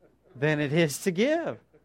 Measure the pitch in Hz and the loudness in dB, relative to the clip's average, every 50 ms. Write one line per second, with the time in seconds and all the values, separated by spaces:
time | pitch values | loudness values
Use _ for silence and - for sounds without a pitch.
0 | _ _ _ _ _ _ - 123 139 151 156 147 151 139 143 170 170 151 131 - | _ _ _ _ _ _ -8 -2 0 0 0 0 0 0 2 2 2 2 0 -2
1 | - 196 175 165 220 277 311 339 320 196 120 107 _ _ _ - | -4 -2 0 2 2 2 2 0 -2 -4 -8 -10 _ _ _ -20